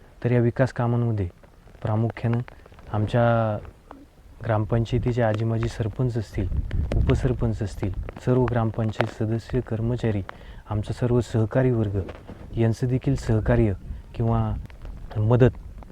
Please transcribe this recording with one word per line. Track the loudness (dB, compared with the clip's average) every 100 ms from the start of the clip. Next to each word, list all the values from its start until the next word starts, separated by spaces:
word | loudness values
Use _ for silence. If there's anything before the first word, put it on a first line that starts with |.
| -20 -6
तर | 2
या | 4
विकास | 4 2 0
कामांमध्ये | 2 0 2 0 0 -4 -6 -20 -20 -20 -8
प्रामुख्यानं | -2 0 0 0 0 0 -4 -14 -20 -20 -4
आमच्या | -2 2 4 4 4 2 -2 -8 -18 -20 -20 -20 -20 -20 -10 0
ग्रामपंचायतीचे | 0 2 0 2 0 0 2
आजी | 2 2 0
माजी | 0 -2
सरपंच | -2 -4 0 -2 -2
असतील, | -4 -4 -2 -2 -2 -2 0 2
उपसरपंच | 4 4 2 0 0 -2
असतील, | -4 -4 -4 -4 -8 -6 0
सर्व | 2 2
ग्रामपंचायत | 2 0 0 -4 -2 -4 -2
सदस्य, | -2 -2 -2 -4
कर्मचारी, | -2 -2 -2 0 0 -2 -6 -12 -18 -18 -6
आमचा | -4 -4
सर्व | -2 2 2
सहकारी | 2 0 2 2 2
वर्ग | 2 0 -2 -4 -10 -16 -16 -8 0
यांचं | 2 2 0
देखील | 0 0 -2
सहकार्य | 2 2 4 4 4 0 -6 -12 -10 -2
किंवा | 0 0 0 -4 -8 -14 -14 -14 -8 -2
मदत | 2 6 6 4 -8 -16 -16